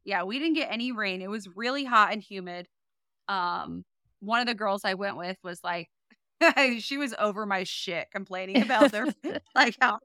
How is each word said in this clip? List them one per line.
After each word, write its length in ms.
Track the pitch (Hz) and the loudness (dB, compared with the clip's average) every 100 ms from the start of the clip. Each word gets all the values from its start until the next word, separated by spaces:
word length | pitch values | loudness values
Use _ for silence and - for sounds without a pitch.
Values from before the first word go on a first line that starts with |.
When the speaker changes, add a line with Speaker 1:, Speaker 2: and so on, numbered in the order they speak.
Speaker 1:
yeah, 180 | - 196 | -4 -4
we 140 | 185 247 | -2 -2
didn't 160 | 320 | 0
get 160 | 320 277 | 0 -2
any 220 | 214 247 | -4 -4
rain. 300 | 233 208 185 | -4 -4 -4
It 80 | 190 | -6
was 180 | 214 196 | -8 -10
really 360 | 175 233 277 | -6 -4 -2
hot 280 | 269 240 202 | 2 4 4
and 100 | 214 | 2
humid. 460 | 196 196 180 175 180 _ _ _ _ _ - | -6 -10 -8 -10 -12 _ _ _ _ _ -6
Um, 580 | 196 175 175 156 170 180 _ _ _ | -2 0 -2 -4 -10 -12 _ _ _
one 200 | 202 233 | -2 0
of 60 | 247 | 0
the 80 | |
girls 300 | 220 214 202 | 0 0 0
I 100 | 208 | 0
went 220 | 190 202 127 | -2 -2 -4
with 220 | 175 190 | -6 -8
was 200 | 180 175 | -10 -8
like, 240 | 180 175 160 _ _ _ _ - | -6 -6 -6 _ _ _ _ 4
<laughs> 380 | 339 262 269 233 | 6 6 4 2
she 200 | 208 277 | -4 -4
was 160 | 285 - | -4 -2
over 280 | 214 196 214 | -2 -2 -4
my 180 | 190 | -4
shit 460 | 185 - - 170 - | -4 -8 -6 -6 -6
complaining 520 | 202 190 185 190 196 | -8 -8 -8 0 2
about 300 | 220 247 269 | 4 6 4
their, 140 | 208 285 | 4 -4
Speaker 2:
<laughs> 480 | - 302 - - | -6 -8 -8 -2
Speaker 1:
like, 220 | - 254 - | 4 4 4
how 180 | 247 214 | 2 2